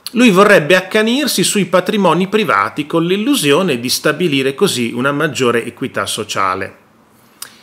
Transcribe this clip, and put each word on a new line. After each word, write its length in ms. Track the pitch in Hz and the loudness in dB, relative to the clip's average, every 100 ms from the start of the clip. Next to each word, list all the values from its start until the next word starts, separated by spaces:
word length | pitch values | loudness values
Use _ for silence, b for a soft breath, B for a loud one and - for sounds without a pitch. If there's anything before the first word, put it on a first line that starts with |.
| - | -6
Lui 180 | 226 247 | 2 4
vorrebbe 460 | 180 208 190 147 185 | 6 6 6 4 0
accanirsi 680 | - 220 220 254 277 - | 2 -2 0 0 -2 -2
sui 220 | 170 208 | 0 0
patrimoni 640 | 170 185 180 208 185 160 190 | 0 0 0 2 2 2 0
privati 580 | 220 180 101 101 - 143 | -2 0 0 0 -4 -4
con 180 | 165 | -2
l'illusione 760 | 170 196 226 269 147 147 190 123 | 0 -2 0 0 2 2 2 -2
di 80 | 123 | -4
stabilire 680 | - 156 147 175 139 131 | -2 -2 -2 0 0 -2
così 380 | 139 196 120 120 | 0 -2 -2 -4
una 160 | 120 135 | -2 -2
maggiore 540 | 143 156 117 123 117 | -2 -2 0 0 0
equità 420 | 113 - 135 - 98 | -2 -8 -8 -6 -6
sociale. 680 | - 104 107 98 95 95 - _ _ _ _ B B B B | -6 -6 -4 -2 -2 -8 -14 _ _ _ _ B B B B